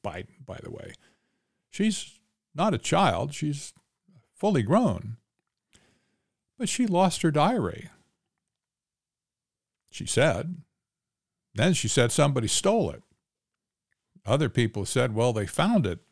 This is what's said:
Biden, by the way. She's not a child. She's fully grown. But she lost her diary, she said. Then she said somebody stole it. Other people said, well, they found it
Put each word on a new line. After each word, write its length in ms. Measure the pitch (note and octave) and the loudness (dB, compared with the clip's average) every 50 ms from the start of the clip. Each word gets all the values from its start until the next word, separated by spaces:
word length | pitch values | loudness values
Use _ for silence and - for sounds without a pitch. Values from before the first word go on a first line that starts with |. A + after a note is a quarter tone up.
Biden, 440 | - G2+ E2 F2 F#2+ - _ - C3 | -8 -8 -8 -8 -12 -14 _ -20 -16
by 140 | - F2+ - | -14 -14 -14
the 80 | - - | -12 -14
way. 240 | - - - - - - _ _ _ _ _ _ _ _ _ _ _ _ _ _ | -14 -14 -14 -16 -18 -20 _ _ _ _ _ _ _ _ _ _ _ _ _ _
She's 500 | - - G#3+ A3 G3+ - - - - _ _ _ _ _ _ _ - | -4 -2 0 0 0 -2 -6 -12 -18 _ _ _ _ _ _ _ -4
not 180 | D3 F3+ A3 | -2 0 0
a 60 | E3 - | 0 -2
child. 560 | - - - E3+ G3 C#3+ F#2 E2+ - D3 C#3+ | -2 0 2 4 4 4 2 0 -2 -4 -6
She's 400 | - D#3 D3 D3 C#3+ - - - _ _ _ _ _ _ _ _ _ _ _ _ | -4 -4 -4 -4 -6 -8 -16 -18 _ _ _ _ _ _ _ _ _ _ _ _
fully 280 | - - G#3 G3+ C3+ | -2 0 2 2 2
grown. 560 | G#2 G#2 D#3+ A3+ B3+ D#3 F2 - - G#2+ A2+ - _ _ _ _ _ _ _ _ _ _ _ _ _ _ _ _ _ _ _ _ _ _ _ _ _ _ _ - | 2 4 4 4 4 2 0 -2 -6 -10 -14 -14 _ _ _ _ _ _ _ _ _ _ _ _ _ _ _ _ _ _ _ _ _ _ _ _ _ _ _ -6
But 100 | A#3+ - | -6 -2
she 180 | - - B3 | 0 0 0
lost 360 | G#3+ F3 F3 F#3+ F#3 - - | 2 4 4 4 4 2 2
her 80 | - E3 | 0 2
diary, 580 | C#3+ D3+ D3 G3 B3+ A3 A#2+ E2+ - - - - - _ _ _ _ _ _ _ _ _ _ _ _ _ _ _ _ _ _ _ _ _ _ _ _ _ _ _ _ _ _ _ _ _ _ _ _ _ _ _ | 2 4 2 2 2 0 -2 -2 -4 -8 -14 -18 -20 _ _ _ _ _ _ _ _ _ _ _ _ _ _ _ _ _ _ _ _ _ _ _ _ _ _ _ _ _ _ _ _ _ _ _ _ _ _ _
she 140 | - - - | -14 -10 -8
said. 580 | - - A2+ C#3 D#3+ - G#2+ - E3+ F3+ - - _ _ _ _ _ _ _ _ _ _ _ _ _ _ _ _ _ - | -2 0 2 2 2 2 -2 -4 -8 -10 -12 -16 _ _ _ _ _ _ _ _ _ _ _ _ _ _ _ _ _ -2
Then 200 | G#2+ C3 F#3 F3 | 0 2 2 2
she 120 | - - | 2 0
said 240 | A2 - D3+ D3 D3 | 0 2 2 2 2
somebody 380 | - - D3 D3 C3+ C3 A2+ G#2 | 4 2 2 2 2 0 0 0
stole 420 | - - - F#3+ G#3+ A#3 D3 E2 | 0 0 2 2 2 2 0 -2
it. 120 | C2 A#1+ - _ _ _ _ _ _ _ _ _ _ _ _ _ _ _ _ _ _ _ _ _ _ _ - | -4 -8 -14 _ _ _ _ _ _ _ _ _ _ _ _ _ _ _ _ _ _ _ _ _ _ _ -4
Other 220 | G#2 A#2 C#3+ D#3 A2 | 0 0 0 0 0
people 360 | - B2+ A#2 G#2+ - G#2+ F#2+ | 0 0 0 0 -2 -6 -6
said, 300 | - - C3 B2 B2 G#2+ | -4 -2 0 0 0 0
well, 180 | G#2+ A#2 B2 | 0 0 0
they 140 | A2+ G#2+ G2+ | 0 -2 -4
found 400 | F2 - - D#3+ G#3 A#3 G3+ C3 | -4 -2 0 0 2 2 2 2
it 140 | F#2 E2+ - _ _ | 0 -2 -6 _ _